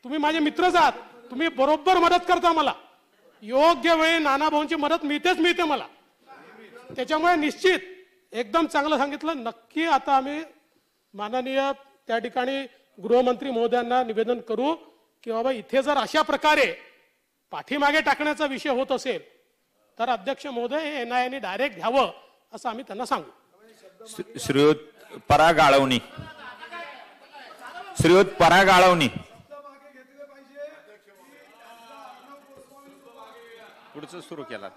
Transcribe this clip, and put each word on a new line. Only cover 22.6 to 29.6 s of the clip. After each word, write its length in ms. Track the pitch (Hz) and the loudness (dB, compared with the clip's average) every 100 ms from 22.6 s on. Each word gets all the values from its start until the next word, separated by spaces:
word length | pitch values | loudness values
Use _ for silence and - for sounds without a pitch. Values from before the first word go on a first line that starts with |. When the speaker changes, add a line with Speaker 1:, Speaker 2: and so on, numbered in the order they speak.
| 247 | -10
Speaker 1:
आम्ही 140 | 226 | -10
त्यांना 220 | 262 202 247 | -12 -12 -6
सांगू. 240 | 233 135 _ _ _ 220 _ - _ - | -6 -8 _ _ _ _ _ -20 _ -20
Speaker 2:
श्री-, 320 | - - - | -16 -16 -12
श्रीयुत 360 | - 139 147 156 - _ - - - | -2 4 4 2 -6 _ -20 -20 0
पराग 300 | 147 156 160 | 4 4 6
आळवणी, 400 | 151 139 135 123 - - - - - - - 339 339 - - - - - - - - - - - | 6 6 4 0 -4 -18 -18 -18 -20 -18 -16 -16 -16 -18 -20 -20 -20 -20 -20 -20 -18 -18 -16 0
श्रीयुत 240 | 165 180 190 | 4 6 4
पराग 420 | - 170 180 190 | 4 6 6 8
आळवणी. 400 | 185 185 175 131 - - - _ - | 8 8 6 0 -4 -16 -20 _ -20